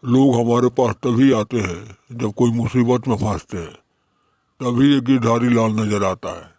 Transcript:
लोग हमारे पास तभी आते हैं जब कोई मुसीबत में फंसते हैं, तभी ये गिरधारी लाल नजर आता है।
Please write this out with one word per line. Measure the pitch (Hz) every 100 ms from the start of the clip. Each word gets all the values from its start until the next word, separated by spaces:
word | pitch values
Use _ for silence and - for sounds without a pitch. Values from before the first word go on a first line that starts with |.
लोग | 127 127 139
हमारे | 120 117 120 123
पास | - 123
तभी | 110 127 117 135
आते | 120 104 120
हैं | 98 87 117 95 _
जब | 117 113
कोई | 104 123
मुसीबत | 117 117 127 117 123 123
में | 107
फंसते | 107 92 - 98
हैं, | 80 - _ _ _ _ _ _ _ _
तभी | 123 120 139
ये | 139
गिरधारी | 123 131 117 117 123
लाल | 117 113
नजर | 107 107 104
आता | 98 92 90
है। | 85 85